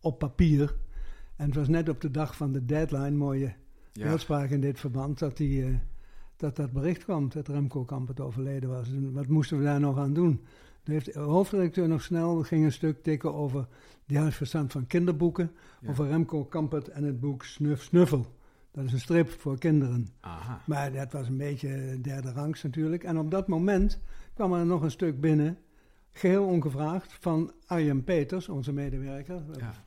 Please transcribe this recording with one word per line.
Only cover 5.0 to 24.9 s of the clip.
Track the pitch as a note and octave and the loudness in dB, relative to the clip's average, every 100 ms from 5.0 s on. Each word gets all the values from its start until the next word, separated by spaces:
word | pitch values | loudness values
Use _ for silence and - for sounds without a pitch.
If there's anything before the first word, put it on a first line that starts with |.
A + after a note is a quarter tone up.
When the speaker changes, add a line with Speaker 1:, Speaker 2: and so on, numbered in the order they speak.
| C#3 C#3 | -4 -2
Speaker 1:
dat | D3+ - | -4 0
die, | C#3+ C#3 C3 | 0 0 2
eh, | B2 - - - - - - | 0 0 -6 -12 -16 -18 -6
dat, | D3+ B2+ | -6 -2
dat | C#3+ | -4
bericht | C3 D3 F3+ | 0 0 -2
kwam | - E3+ C#3 | -2 -2 -2
dat | D#3 C#3+ | -4 -4
Remco | C#3+ C#3 C#3 B2 | -2 -2 -2 -6
Kampert | C3+ B2+ C3 | -6 -6 -6
overleden | C3+ A#2 C3+ C#3 C3 | -6 -4 -4 -4 -4
was. | B2+ A#2 | -4 -4
En | C3+ C3+ | -4 -2
wat | C3 C#3 | -2 2
moesten | D#3 D3 D3+ | 2 4 2
we | |
daar | C#3+ C#3+ | 2 4
nog | C#3+ C3+ | 2 2
aan | C#3 | 2
doen? | D3 F3 C3+ - - - - | 4 4 4 -2 -20 -20 -14
Toen | - | -4
heeft | D3+ B2+ | -2 -2
de | - | -6
hoofdredacteur | D3 E3 G3 G3+ F3+ F#3+ E3 | 2 4 4 2 2 2 2
nog | D#3+ | 2
snel, | - E3+ E3 E3+ | 0 0 2 0
ging | C#3+ D#3+ D#3 | 2 4 4
een | |
stuk | B2+ D#3 C#3+ | 4 -2 -2
tikken | - D3+ D#3+ | -2 -2 -2
over, | D3 D3 C3+ B2+ - - - - | -2 -2 -2 -6 -12 -20 -20 -2
die | C#3+ | 2
had | D#3 | 2
verstand | - C#3 D#3+ C#3 | 0 -4 -2 -2
van | C#3+ B2 | -2 0
kinderboeken, | F3+ F3 D#3 E3+ - E3 - - - | 2 2 4 2 2 -2 -4 -20 -14
Speaker 2:
Ja. | C3 | -6
Speaker 1:
over | C3+ C#3+ | -2 2
Remco | D#3 E3 D#3 C3+ | 2 2 -2 -4
Kampert | E3 D3+ D3+ - | -4 -2 -4 -6
en | C#3+ | -6
het | D3 B2+ | -4 -2
boek | C#3+ C3+ | -4 -4
Snuf | - - D3 D3 | -10 -2 0 0
Snuffel. | - F3 F3 C#3 A#2 - - _ _ | 4 6 6 4 -2 -10 -20 _ _
Dat | - C3 | -6 -2
is | |
een | B2+ | -2
strip | - E3+ E3 | 2 4 4
voor | - C#3+ C3+ | 0 -6 -2
kinderen. | E3 D3+ C3 A#2+ G#2+ - | 4 4 4 0 -2 -8
Speaker 2:
Aha. | F#2 E2 G2 A#2 - | -12 -10 -10 -10 -4
Speaker 1:
Maar | D3 C#3 | -2 -2
dat | C3+ C3+ | -4 -6
was | C#3 B2 | -6 -4
een | C3 | -4
beetje | C#3+ C3+ C#3 C3+ C3 C3 | -4 -4 -6 -6 -6 -6
derde | B2+ C3+ C3 | -6 -6 -6
rangs | B2 D3 D#3 | -6 -6 -4
natuurlijk. | D3 B2+ D#3 E3+ | -6 -2 -2 -2
En | F3+ D#3+ | -2 -2
op | D#3 | 0
dat | F#3+ F#3+ | -2 0
moment | E3 F#3 F#3+ G3+ - - - - | 2 4 4 4 2 -4 -10 -12
kwam | - G3 | -2 0
er | F3 E3+ | 2 2
nog | F3+ | 2
een | D#3 | 0